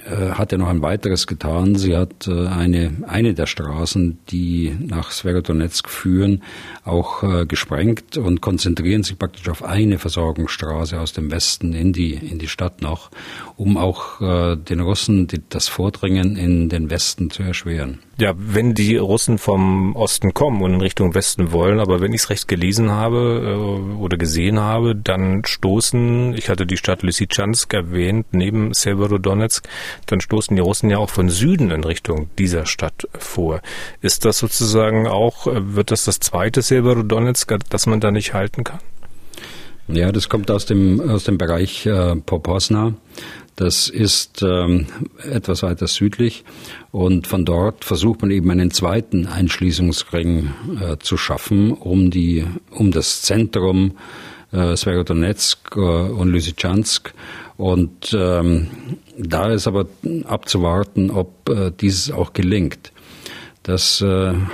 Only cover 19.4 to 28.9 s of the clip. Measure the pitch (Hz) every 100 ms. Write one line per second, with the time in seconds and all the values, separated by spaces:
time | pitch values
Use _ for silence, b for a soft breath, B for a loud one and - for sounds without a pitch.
19.4 | - 98 95 95 95 104 104 - 98 -
20.4 | 143 104 92 92 95 - 92 92 - -
21.4 | 85 85 90 107 98 90 95 113 - 101
22.4 | - 90 90 107 110 104 113 120 120 117
23.4 | 110 101 104 98 98 104 92 85 82 82
24.4 | 90 107 104 113 117 104 101 92 95 98
25.4 | - - 95 107 - 120 120 120 123 117
26.4 | - 95 92 92 - 92 90 - 95 -
27.4 | 101 117 - 104 85 87 90 107 - 92
28.4 | 95 110 107 - 101